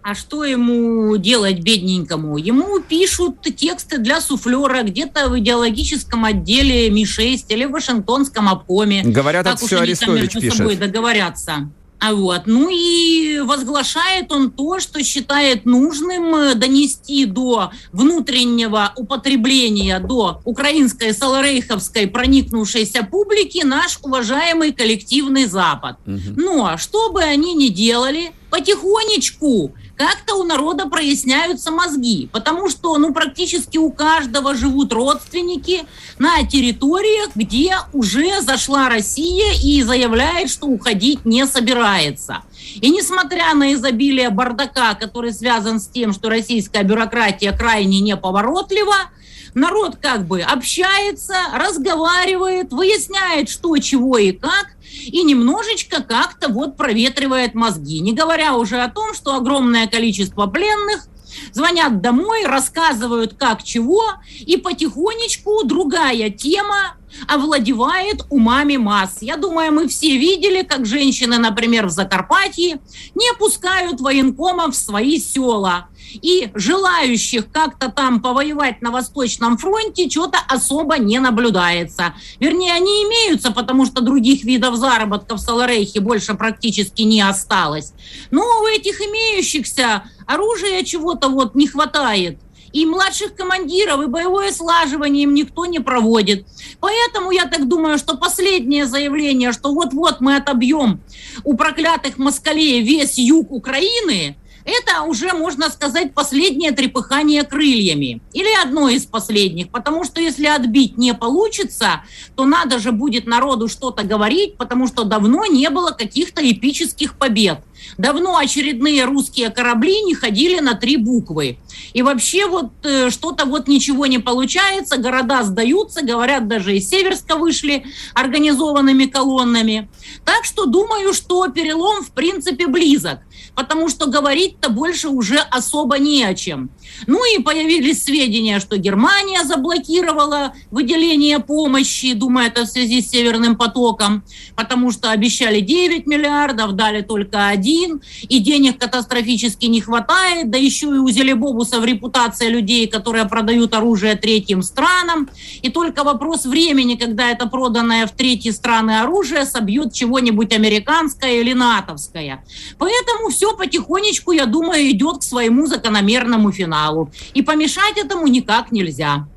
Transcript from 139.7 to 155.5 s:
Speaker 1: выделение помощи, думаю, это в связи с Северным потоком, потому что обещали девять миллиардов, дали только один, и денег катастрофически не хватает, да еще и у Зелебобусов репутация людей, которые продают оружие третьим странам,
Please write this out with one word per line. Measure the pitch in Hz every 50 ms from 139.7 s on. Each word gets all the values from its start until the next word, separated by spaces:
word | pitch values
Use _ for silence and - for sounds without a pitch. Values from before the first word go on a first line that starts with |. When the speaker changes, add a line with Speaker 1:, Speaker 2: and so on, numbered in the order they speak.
| 339 339 - - 320 359 359 330 302 294 294 302 294 294 285 269 - - - -
Speaker 1:
выделение | 202 247 302 233 339 320 320 339 320 294 294 294 294 285
помощи, | - - 294 302 311 285 262 269 269 - - - - 262 247
думаю, | 208 233 262 247 254 240 233
это | 226 240 233
в | 220
связи | - 254 254 220 240 247 214
с | -
Северным | - 247 240 233 226 226 233 233 233
потоком, | 208 240 220 - 254 247 233 214 220 214 208 208 208 196 - - - - - -
потому | - 226 220 262 247 247 247
что | 220 - - 226
обещали | 220 214 208 247 - - 254 226 208 208
девять | 202 185 294 349 359 349 339 330 330
миллиардов, | 285 294 294 302 285 294 294 294 277 269 220 220 208 196
дали | 190 226 214 208 214 202
только | 202 226 208 202 196 - 208 202 202
один, | 202 208 190 233 311 330 359 359 320 277 - - - - -
и | - 254 262
денег | 196 233 294 285 277 262 240 -
катастрофически | 254 220 - 254 240 - 254 240 233 214 247 208 240 240 196 - -
не | 233 233 226
хватает, | 196 220 233 269 294 - 330 370 370 370 359 339 330 226
да | 208 254
еще | 269 277 - - - 294 277
и | 269
у | 269 262
Зелебобусов | 220 214 269 262 269 226 254 285 254 226 240 - - 233 226
репутация | 233 254 202 214 247 - 254 240 233 - - 240 226
людей, | 233 240 220 190 240 240 226
которые | 220 - 220 - 240 226 226 220
продают | 196 220 226 220 214 233 240 233 233 233
оружие | 220 220 240 233 196 185 214 214
третьим | 208 - 220 220 214 196 - 202 185 180
странам, | - - - 294 339 359 359 349 339 339 320 285 269 - - - -